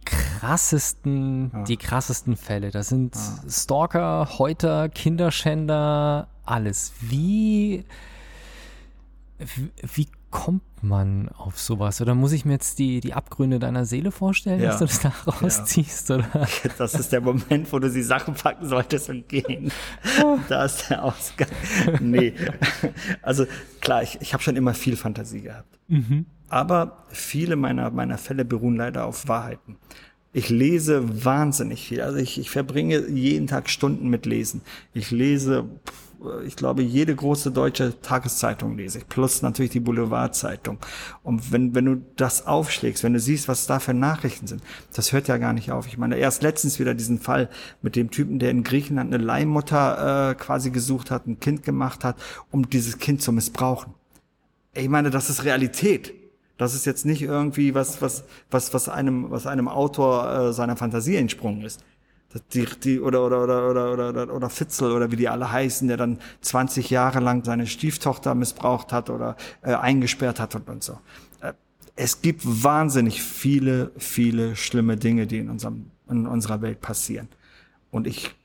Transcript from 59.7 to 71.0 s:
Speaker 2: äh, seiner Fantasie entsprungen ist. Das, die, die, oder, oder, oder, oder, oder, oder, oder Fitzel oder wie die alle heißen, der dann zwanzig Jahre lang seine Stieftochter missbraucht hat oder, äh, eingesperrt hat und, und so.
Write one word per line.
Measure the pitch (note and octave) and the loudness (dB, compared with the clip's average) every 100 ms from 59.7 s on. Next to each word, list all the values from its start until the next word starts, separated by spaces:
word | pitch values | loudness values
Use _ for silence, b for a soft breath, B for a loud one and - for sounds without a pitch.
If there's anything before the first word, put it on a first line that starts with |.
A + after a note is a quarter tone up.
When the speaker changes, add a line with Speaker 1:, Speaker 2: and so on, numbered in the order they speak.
| - C#3+ C#3+ C3+ B2 B2 | 2 0 2 2 2 0
Speaker 2:
äh, | C3 B2 | 0 0
seiner | A#2 A#2+ A#2 | 0 -2 -2
Fantasie | A#2+ A#2 A#2 F#3+ | -2 -2 0 2
entsprungen | A#2+ - A2+ G#2 | 2 -2 -4 -6
ist. | G#2+ - b b b b b | -8 -14 b b b b b
Das, | A#2 - | -16 -6
die, | B2 A#2 - C3+ | -2 -2 -2 0
die, | C3 | 0
oder, | C3+ B2+ B2 | 2 2 4
oder, | B2 | 2
oder, | B2 B2+ B2 | 2 2 2
oder, | B2+ B2 | 2 0
oder, | B2 B2 | 0 -2
oder, | A#2+ A#2+ B2+ | -2 -4 -4
oder | B2 | -6
Fitzel | - D#3 - B2+ | -4 -6 0 2
oder | A#2+ A#2+ | 2 2
wie | A#2 | 2
die | A#2 | 0
alle | A#2 B2 | 0 -2
heißen, | A#2+ C3+ - C3 | 0 0 0 0
der | A#2+ | 0
dann | A#2+ A#2+ B B | 0 -2 B B
zwanzig | - B2+ C3 - B2 | -2 0 0 0 0
Jahre | B2+ B2+ B2+ | 2 2 2
lang | B2 B2 A#2+ | 2 2 0
seine | A#2 A#2 | -2 -2
Stieftochter | - D#3 D3 D3 B2+ C#3+ B2 | -2 -4 -2 -2 -2 0 0
missbraucht | B2 - B2 B2 - | 0 0 0 0 -2
hat | A#2+ A#2 | -4 -4
oder, | A#2 A#2 A2+ B B | -6 -6 -8 B B
äh, | - B2 | -2 0
eingesperrt | B2 C3+ A#2+ - B2+ A2+ | 4 4 2 0 -2 -2
hat | A2 A2 | -6 -6
und, | - | -10
und | A2+ - | -12 -10
so. | - | -12